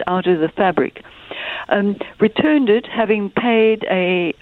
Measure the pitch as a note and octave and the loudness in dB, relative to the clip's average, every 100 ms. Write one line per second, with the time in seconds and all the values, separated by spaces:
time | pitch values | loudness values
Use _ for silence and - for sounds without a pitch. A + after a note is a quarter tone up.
0 | - F#3 F3+ E3+ D#3+ - F#3+ D#3+ - - | -2 -2 0 0 0 0 0 0 -2 -6
1 | - - - - - - - G3+ G3+ G3 | -20 -20 -16 -12 -12 -10 -2 0 0 -2
2 | - - A3 - D#4 D4+ A#3+ G#3+ - A#3 | -8 0 0 2 2 2 4 2 0 -2
3 | G#3+ G#3+ G3 - A#3+ A3+ A3 A3 - F#3+ | 0 0 -2 -2 0 4 4 2 0 -2
4 | F3+ F3+ E3+ - | 0 0 -2 -4